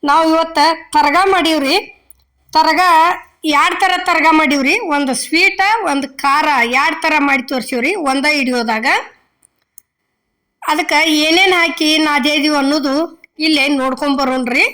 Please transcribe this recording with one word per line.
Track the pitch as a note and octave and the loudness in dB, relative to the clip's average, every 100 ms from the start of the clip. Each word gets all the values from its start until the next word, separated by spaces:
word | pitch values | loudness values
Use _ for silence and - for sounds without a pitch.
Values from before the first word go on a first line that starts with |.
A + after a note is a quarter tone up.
| D4 | 2
ನಾವು | D4 D#4+ | 2 4
ಇವತ್ತ | D#4+ E4 E4 D4+ D#4 - D4+ | 2 0 2 2 2 -2 0
ತರಗ | D4 D4+ G4 | 2 2 2
ಮಾಡೀವ್ರಿ. | F#4+ D#4+ D#4 C#4 F4 - - _ _ _ _ _ D#4 | 2 0 0 0 -2 -4 -20 _ _ _ _ _ 0
ತರಗ | D#4+ D#4+ F4+ D#4+ E4 F4+ - _ D#4 C#4+ | 2 2 4 4 4 0 -8 _ -2 2
ಎರಡ್ | E4+ F4 | 2 0
ತರ | F#4+ F4+ F4+ | 0 0 -2
ತರಗ | E4 D#4 D#4+ | 0 2 2
ಮಾಡೀವ್ರಿ, | D4+ C#4+ C4+ G4 G#4+ D4 | 2 0 0 -2 -2 -2
ಒಂದು | C#4 B3+ | -2 -4
ಸ್ವೀಟ್, | - D#4+ F#4+ F#4+ G4 A4+ F#4 | -4 2 2 2 0 0 -2
ಒಂದು | C#4+ C#4 - | -4 -4 -4
ಖಾರ, | C#4+ C#4+ D#4 C#4 A#3+ B3+ | -2 0 0 0 0 0
ಎರಡ್ | D4+ D#4+ D#4+ | -2 -2 -2
ತರ | D#4 C#4+ | 0 0
ಮಾಡಿ | C4+ - | -2 -2
ತೋರ್ಸೀವ್ರಿ | C4 A3 B3 B3+ G4+ D4 | -6 -4 -4 -4 -4 -2
ಒಂದ | C4+ C#4+ D4+ | -2 0 -2
ವಿಡಿಯೋದಾಗ. | B3+ B3 A3+ A3 A#3+ G4 - _ _ _ _ _ _ _ _ _ _ _ _ _ _ _ | -2 -2 -2 -2 0 -2 -4 _ _ _ _ _ _ _ _ _ _ _ _ _ _ _
ಅದಕ್ಕ | - D4+ F4+ D4+ D#4+ D4+ D4+ | -4 -4 0 0 2 0 2
ಏನೇನ್ | E4 F#4+ F4+ | 2 2 2
ಹಾಕಿ | E4+ - D#4 D#4 D#4 | 0 0 0 0 0
ನಾದೇದೀವಿ | D4 C4 D4+ D4 D4 | 0 0 0 0 0
ಅನ್ನೋದು | C4+ D4+ C#4 C#4 E4 - _ _ D#4 | 0 0 -2 -2 -4 -8 _ _ -2
ಇಲ್ಲೇ | D4+ C#4 C#4+ | 0 0 -2
ನೋಡ್ಕೊಂಡ್ | B3+ B3+ D4 C4+ | -2 -4 -2 -2
ಬರೋಣ್ರಿ. | C4+ B3+ A#3+ B3+ A4 | -2 -2 -2 -2 -2